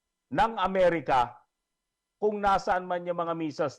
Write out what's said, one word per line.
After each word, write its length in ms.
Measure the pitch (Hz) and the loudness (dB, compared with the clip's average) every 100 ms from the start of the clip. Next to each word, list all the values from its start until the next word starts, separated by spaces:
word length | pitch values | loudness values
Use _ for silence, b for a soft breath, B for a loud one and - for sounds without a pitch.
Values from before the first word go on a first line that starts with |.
| _ _ _ | _ _ _
ng 200 | 151 220 220 | 0 0 0
Amerika 800 | 185 190 180 165 139 131 120 - _ _ _ _ _ _ _ _ | -2 4 4 2 2 0 0 -4 _ _ _ _ _ _ _ _
kung 180 | 208 208 | -2 0
nasaan 480 | 202 190 208 185 180 | 2 2 0 -2 -2
man 160 | 175 | -4
yung 140 | 175 175 | -4 -4
mga 160 | 170 165 | -4 -4
missiles 400 | 156 139 147 | -4 -4 -4